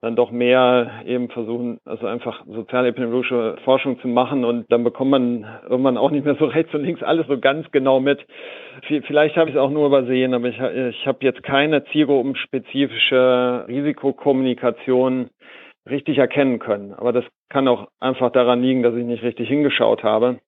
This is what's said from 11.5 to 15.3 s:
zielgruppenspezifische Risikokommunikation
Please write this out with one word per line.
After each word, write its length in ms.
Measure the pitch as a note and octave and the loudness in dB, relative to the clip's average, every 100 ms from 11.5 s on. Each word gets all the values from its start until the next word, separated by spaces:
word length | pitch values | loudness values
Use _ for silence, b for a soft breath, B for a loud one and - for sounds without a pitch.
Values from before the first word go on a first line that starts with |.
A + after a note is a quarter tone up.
| C#3 D3+ D3 C3+ | 2 2 0 0
zielgruppenspezifische 1800 | D3+ C#3 C#3 B2+ C3 - C3 - C#3 C#3 - - C3 B2+ B2+ B2 B2 - | 0 2 2 0 -4 -6 -8 -6 -2 -2 0 2 4 4 4 0 -2 -6
Risikokommunikation 1600 | B2+ D3 C#3+ C#3 C3 D3 C3 C3 A#2+ B2+ A#2 - B2+ C3 B2+ B2+ | -4 -4 -2 -4 -2 0 2 0 0 -2 -2 0 2 2 0 -6